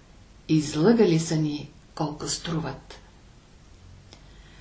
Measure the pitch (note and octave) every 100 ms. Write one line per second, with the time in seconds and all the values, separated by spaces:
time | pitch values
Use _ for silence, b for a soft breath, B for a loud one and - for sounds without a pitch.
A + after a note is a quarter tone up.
0 | - - - - - D#3+ C#3+ D3+ F#3+ A#3
1 | F#3+ D#3+ - D#3 D3+ D3 C#3 - - -
2 | D3+ D3+ D#3 - F3 D#3+ C3 - - -
3 | - - - - - - - - - -
4 | - b b b b b